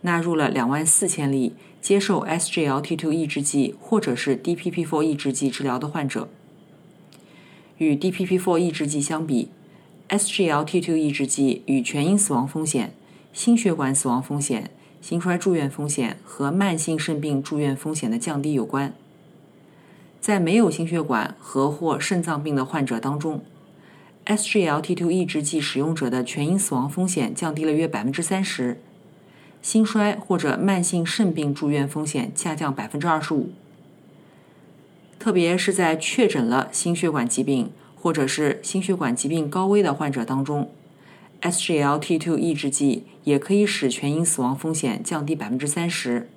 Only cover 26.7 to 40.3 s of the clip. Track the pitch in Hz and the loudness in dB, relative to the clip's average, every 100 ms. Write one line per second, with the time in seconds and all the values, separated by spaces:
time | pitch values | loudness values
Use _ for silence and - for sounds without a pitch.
26.7 | 131 139 160 185 160 120 - 165 151 156 | 0 -2 0 0 0 -2 -2 -4 0 2
27.7 | 151 165 117 113 139 165 190 190 - 123 | 2 0 0 -2 -2 -2 0 0 -2 -2
28.7 | 120 - - - - - - - - - | -4 -12 -20 -20 -20 -20 -20 -20 -10 0
29.7 | 220 214 220 208 208 - 175 147 - 196 | 4 4 4 2 0 0 0 2 2 2
30.7 | 190 175 175 170 - 196 160 147 143 147 | 2 2 0 0 2 2 2 -2 0 0
31.7 | 147 139 156 151 143 - - 170 151 156 | 2 0 -2 -4 -4 -4 -4 -4 -2 -2
32.7 | 135 110 147 170 156 156 151 - - - | -2 -4 -4 0 0 2 -2 -2 -8 -20
33.7 | - - - - - - - - - - | -20 -20 -20 -20 -20 -20 -20 -20 -20 -20
34.7 | - - - - - 220 185 170 180 196 | -20 -20 -20 -20 -4 2 4 4 4 2
35.7 | 190 170 160 - - 220 147 117 127 - | 2 2 2 0 2 4 4 2 2 0
36.7 | - 175 170 175 147 120 - 123 135 113 | -4 -2 0 0 0 0 0 0 0 0
37.7 | - - - 170 156 135 147 147 - - | -6 -20 -4 -2 0 0 2 0 0 -4
38.7 | 190 190 180 135 123 139 165 147 180 190 | -4 0 0 0 -2 -2 -2 -2 0 4
39.7 | 202 185 143 151 131 117 | 4 4 2 -2 -2 -2